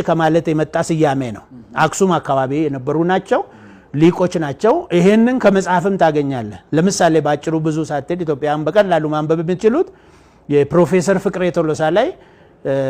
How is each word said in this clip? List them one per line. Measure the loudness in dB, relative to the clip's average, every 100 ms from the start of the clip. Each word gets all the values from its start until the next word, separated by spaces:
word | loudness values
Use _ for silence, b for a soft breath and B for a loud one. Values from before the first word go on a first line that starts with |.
ከማለት | -2 0 2 2 0
የመጣ | -2 -2 -2 -2
ስያሜ | 0 0 0 -4
ነው። | -10 -16 -20 -10 -2
አክሱም | -2 0 0
አካባቢ | 0 0 -2 0 -2
የነበሩ | -2 -4 -4 -2 0
ናቸው፣ | -2 0 -2 -2 B B B B
ሊቆች | 2 2 4 -2 -2
ናቸው። | -6 -2 0 0 0
ይሄንን | 2 4 4 4 2
ከመጽሐፍም | 2 2 2 0 0 2
ታገኛለህ። | 2 2 -2 -4 -8 -12 -4
ለምሳሌ | 0 2 2 2 2
ባጭሩ | 2 -2 -2 -2
ብዙ | -2 -4
ሳትሄድ | -4 -6 -6 -6
ኢትዮጵያን | -4 -4 -2 -2
በቀላሉ | 0 2 2 0 0
ማንበብ | -4 -2 -2
የምትችሉት | -2 -2 0 0 -2 b b b b b -2
የፕሮፌሰር | 0 2 2 2 2 0 0
ፍቅሬ | -2 -2 -2
ቶሎሳ | -2 -2 -2 0
ላይ፣ | 0 0 -4 b b b b -4
እ፣ | -2 -2